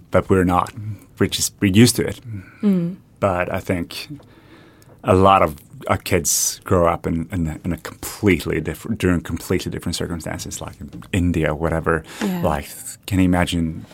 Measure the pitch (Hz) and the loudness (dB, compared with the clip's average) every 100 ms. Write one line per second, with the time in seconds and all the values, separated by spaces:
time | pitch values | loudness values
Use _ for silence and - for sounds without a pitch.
0 | - 95 - 95 90 90 - - 107 101 | 0 0 2 4 4 2 0 -4 -12 -12
1 | - - 98 - - - 101 95 120 - | -10 -2 -2 0 -6 0 2 6 6 6
2 | - - 120 104 92 - 208 185 170 196 | -4 -6 -12 -14 -14 -2 0 2 0 -6
3 | - - - 87 90 - - 92 90 - | -16 -2 0 0 -2 -2 -2 -4 -4 -10
4 | - 143 - - - - - - - - | -14 -16 -18 -20 -20 -20 -20 -20 -20 -8
5 | - 92 95 95 87 76 - 131 - 98 | 4 6 8 6 4 0 -16 -12 -4 -4
6 | - 92 78 - - - - 95 85 85 | 0 0 0 -2 -2 -4 0 2 4 2
7 | 87 82 82 98 80 73 - 80 - - | -2 -4 -4 -4 -4 -4 -6 -8 -10 -14
8 | - - 104 82 85 80 80 80 - 107 | -14 -2 2 2 2 -4 -4 -6 -6 0
9 | 95 87 - 82 - 92 87 90 - 85 | 2 2 0 -8 -2 -4 -4 -8 -6 -6
10 | 82 85 80 80 - - 82 - 69 - | -6 -6 -8 -8 -10 -12 -12 -14 -16 -16
11 | - 101 87 82 78 73 80 80 78 80 | -6 -2 0 2 0 0 0 0 0 -2
12 | 78 - 208 180 170 73 76 - - - | -2 -6 -4 -2 0 -2 -4 -14 -16 -16
13 | - 92 92 90 87 85 82 87 - | -4 2 4 4 2 0 -4 -6 -14